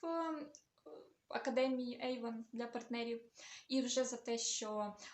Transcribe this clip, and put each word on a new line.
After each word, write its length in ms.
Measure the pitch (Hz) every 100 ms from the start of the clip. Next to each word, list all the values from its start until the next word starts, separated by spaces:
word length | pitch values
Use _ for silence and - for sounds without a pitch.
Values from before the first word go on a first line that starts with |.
в, 40 | 330
е, 400 | 330 330 311 294 - _ _ - 302 - _ _
академії 720 | 233 262 240 262 254 247 247
Avon 400 | 254 247 233 226 233
для 140 | 233 233
партнерів. 560 | 233 226 233 233 233 233 - - - -
І 140 | 262
вже 220 | 247 262
за 120 | 247 233
те, 220 | - 226
що, 580 | - - 214 214 208 208 -